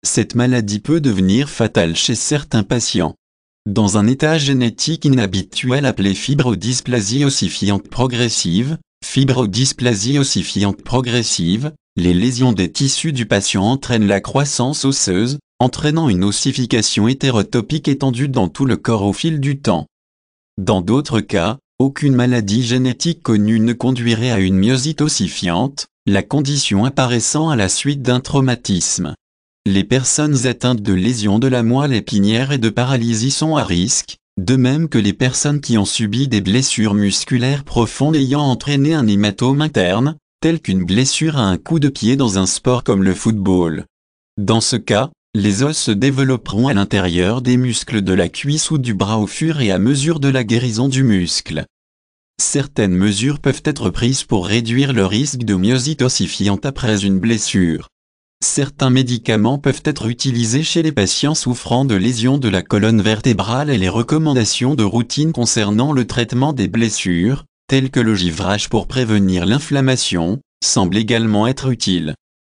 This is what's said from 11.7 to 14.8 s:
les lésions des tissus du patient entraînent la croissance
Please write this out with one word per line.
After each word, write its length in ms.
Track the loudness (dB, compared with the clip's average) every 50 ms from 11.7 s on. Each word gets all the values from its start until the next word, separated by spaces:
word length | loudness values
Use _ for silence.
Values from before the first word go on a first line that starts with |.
| -10 _ _ _ -4
les 160 | 0 2 2 4
lésions 400 | 4 2 0 0 2 2 2 2
des 180 | 2 0 -2
tissus 400 | -2 -2 -2 -2 -2 -2 -4 -4
du 140 | -2 -2 -2
patient 400 | 0 0 -2 0 0 0 0 2
entraînent 420 | 2 0 -2 -2 -2 0 2 2
la 140 | 2 2 0
croissance 640 | -2 -2 -2 -2 0 0 -2 -2 -2 -2 -2 -2